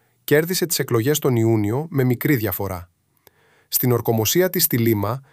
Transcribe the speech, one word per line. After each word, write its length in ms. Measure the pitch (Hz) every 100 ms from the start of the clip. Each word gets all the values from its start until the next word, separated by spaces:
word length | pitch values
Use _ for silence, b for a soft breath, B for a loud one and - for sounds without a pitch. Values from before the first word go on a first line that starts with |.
| _ _
Κέρδισε 420 | - 147 165 180 180
τις 140 | -
εκλογές 400 | 135 117 120 151
τον 160 | 143 120
Ιούνιο 520 | 113 110 101 123 165
με 140 | 135
μικρή 320 | 127 117 147 135
διαφορά. 540 | 104 - 98 90 87 _ _ b b b b b b
Στην 240 | - 127
ορκομοσία 580 | 117 117 113 107 175 185
της 140 | 180
στη 140 | 165 120
Λίμα 440 | 113 104 101 131 b